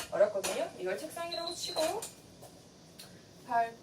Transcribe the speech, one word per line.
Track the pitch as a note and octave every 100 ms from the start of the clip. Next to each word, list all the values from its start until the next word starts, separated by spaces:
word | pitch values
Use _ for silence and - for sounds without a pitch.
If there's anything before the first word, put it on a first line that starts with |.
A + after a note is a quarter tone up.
| -
어렵거든요. | F3 G#3 G3+ F#3+ - E4+ -
이걸 | F4+ -
책상이라고 | D#4 E4+ E4+ E4+ F4
치고 | F4 E4+ F4 D#4+ G4+ - - - - - - - - - - - - - - -
발, | A#3 A#3 A#3